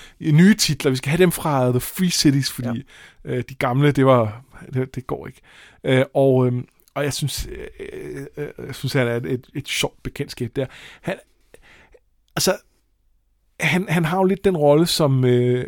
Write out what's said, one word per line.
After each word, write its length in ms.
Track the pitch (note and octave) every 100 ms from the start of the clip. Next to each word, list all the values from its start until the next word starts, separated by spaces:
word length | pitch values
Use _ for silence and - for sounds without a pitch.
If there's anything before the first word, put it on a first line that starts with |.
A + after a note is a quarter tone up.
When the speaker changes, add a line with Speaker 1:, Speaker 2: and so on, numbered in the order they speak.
| - -
Speaker 1:
nye 320 | D#3+ D3+ F#3+ G#3
titler. 360 | - C#3+ C#3+
Vi 60 | C3
skal 120 | C#3
have 80 | E3+
dem 140 | F#3
fra 380 | - D#3+ C#3 B2+
The 80 | B2
Free 300 | - - F3+
Cities, 400 | - D3+ C#3 C3
fordi, 320 | - A#2+ A#2+ - - - _ -
Speaker 2:
Ja. 60 |
Speaker 1:
øh, 120 | B2+ -
de 40 | C3
gamle, 360 | C3 C3 D3
det 140 | C#3 C3+
var 360 | B2+ G#2+ A2 - - -
det, 220 | B2+ C3 C3
det 120 | -
går 200 | C#3+ C3
ikke. 140 | - _ - - _
Øh, 220 | - B2+ C3+
og, 340 | C#3+ C3+ B2+ B2+
øhm, 200 | B2 - _ _
og 100 | -
jeg 100 | D3
synes, 340 | - D3 - -
øh, 160 | - - - -
øh, 320 | - D3 C#3+ C#3 -
øh, 300 | D3 - B2+
jeg 80 | -
synes, 180 | C3
han 140 | C#3 A#2+
er 80 | A#2+
et, 100 | D3+
et, 220 | B2+ - C3
et 120 | -
sjovt 360 | - - -
bekendtskab 480 | - - C#3+ - A#2+ -
der. 100 | C3 - - -
Han, 140 | - - _ _ _ - _ - _ _ _ _ _ -
altså, 200 | F#3 G3+ _ _ _ _ _ _ _ _ _ -
han, 260 | D#3 F3 F#3+
han 160 | E3 D#3
har 120 | F#3
jo 60 |
lidt 200 | F#3+ G3
den 140 | G3 F3
rolle, 280 | D3 D3 E3+
som, 400 | - D3 C3+ B2+
øh, 400 | B2 B2 B2